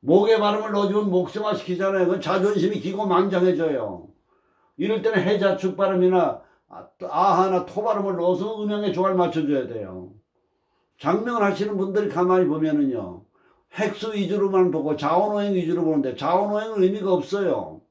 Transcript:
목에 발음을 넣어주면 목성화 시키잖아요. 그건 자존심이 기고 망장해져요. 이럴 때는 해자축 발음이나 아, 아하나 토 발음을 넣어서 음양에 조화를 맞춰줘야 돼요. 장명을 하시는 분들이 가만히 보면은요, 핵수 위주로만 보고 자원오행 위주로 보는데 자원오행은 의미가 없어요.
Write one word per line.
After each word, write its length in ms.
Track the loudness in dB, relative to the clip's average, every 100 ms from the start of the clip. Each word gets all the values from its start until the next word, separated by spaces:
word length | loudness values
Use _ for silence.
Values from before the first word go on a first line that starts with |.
목에 380 | 4 4 6 4
발음을 340 | 2 0 -2
넣어주면 380 | -2 0 0 2
목성화 440 | 0 0 -4 -4
시키잖아요. 520 | -4 -6 -2 0 2 2
그건 140 | 0
자존심이 600 | -2 0 2 2 0 0
기고 260 | -4 -4 0
망장해져요. 1000 | 2 2 2 2 2 0 -2 -4 -10 -16 _ _ _ _ _ _ -6
이럴 260 | -2 0
때는 180 | 0 0
해자축 560 | 2 2 2 0 -4 0
발음이나 680 | 0 2 4 4 2 -2 -12 _ _
아, 180 | -20 -20 _
아하나 640 | -6 2 4 4 4 2 -2
토 160 | -4
발음을 340 | -2 0 -2 0
넣어서 460 | 0 0 -2 -4
음양에 300 | -4 -2 -2
조화를 240 | 0 0 2
맞춰줘야 520 | 2 0 0 -2 -2
돼요. 420 | -8 -10 -12 -16 -20 _ _ _ _ _ _ _ _
장명을 440 | -2 0 0 0
하시는 340 | 0 0 -2 -2
분들이 320 | -2 0 -2
가만히 380 | 0 2 4 2
보면은요, 760 | 2 0 2 0 -2 -8 -14 -20 _ _ _ _
핵수 380 | -4 -4 -4 -6
위주로만 560 | -4 -2 0 2 4 4
보고 260 | 2 -2 -2
자원오행 580 | 0 2 2 0 0
위주로 300 | 0 0 0
보는데 320 | 0 0 -2 -4
자원오행은 680 | 0 2 2 -2 -4 0
의미가 300 | 2 2 0
없어요. 680 | 0 0 -2 -2 -2 -6 -16 _